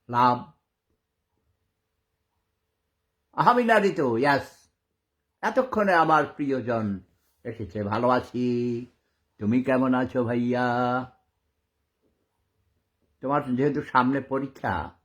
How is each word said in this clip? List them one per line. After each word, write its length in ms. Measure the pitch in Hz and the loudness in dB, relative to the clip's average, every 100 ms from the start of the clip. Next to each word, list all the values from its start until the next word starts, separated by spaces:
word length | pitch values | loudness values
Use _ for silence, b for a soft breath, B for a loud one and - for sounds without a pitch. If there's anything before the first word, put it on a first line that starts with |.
| - | -4
লাভ। 420 | 120 123 120 90 _ _ _ _ _ _ _ _ _ _ _ _ _ _ _ _ _ _ _ _ _ _ _ _ _ _ _ _ | 2 2 2 -6 _ _ _ _ _ _ _ _ _ _ _ _ _ _ _ _ _ _ _ _ _ _ _ _ _ _ _ _
আহমিনা 460 | - 170 247 233 220 | 0 2 4 4 4
ঋতু, 380 | 196 160 131 113 | 2 0 0 2
ইয়াস। 520 | 143 135 - - _ _ _ _ _ _ _ - | 2 0 -2 -20 _ _ _ _ _ _ _ -6
এতক্ষণে 520 | 214 240 254 220 202 | -2 -2 -2 0 2
আমার 320 | 175 160 156 143 | 4 4 2 0
প্রিয়জন 760 | - 143 131 117 117 107 95 - _ _ _ | -6 -4 -4 -2 -2 -2 -6 -10 _ _ _
এসেছে। 400 | 120 110 95 107 | -14 -12 -10 -6
"ভালো 260 | 101 107 123 | -4 0 2
আছি, 760 | 123 - 123 123 120 120 117 123 _ _ _ _ - | 2 0 -4 -2 -2 -2 -6 -10 _ _ _ _ -6
তুমি 260 | 104 127 | 0 0
কেমন 300 | 131 131 131 | 2 0 2
আছো 300 | 127 127 131 | 0 -2 -2
ভাইয়া?" 420 | 117 120 120 123 123 120 123 127 123 _ _ _ _ _ _ _ _ _ _ _ _ _ _ _ _ _ _ _ _ - | -2 -2 -2 -2 0 0 -2 -4 -6 _ _ _ _ _ _ _ _ _ _ _ _ _ _ _ _ _ _ _ _ -12
তোমার 340 | 131 147 131 123 | -4 -2 -2 0
যেহেতু 260 | 143 139 | 0 -2
সামনে 400 | - 127 127 139 | 0 2 2 0
পরীক্ষা, 720 | 135 135 139 - 117 90 - _ | -4 -6 -6 -8 -6 -4 -6 _